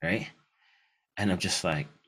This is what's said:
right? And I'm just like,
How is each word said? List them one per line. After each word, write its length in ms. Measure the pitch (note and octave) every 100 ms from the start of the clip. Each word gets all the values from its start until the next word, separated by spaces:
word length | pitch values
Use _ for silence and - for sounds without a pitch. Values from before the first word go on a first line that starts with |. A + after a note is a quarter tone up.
right? 260 | E2 G2 - - _ _ _ _ _ _ _ -
And 120 | G#2
I'm 60 | F2+
just 240 | F#2+ -
like, 240 | F2 D#2 D2+ -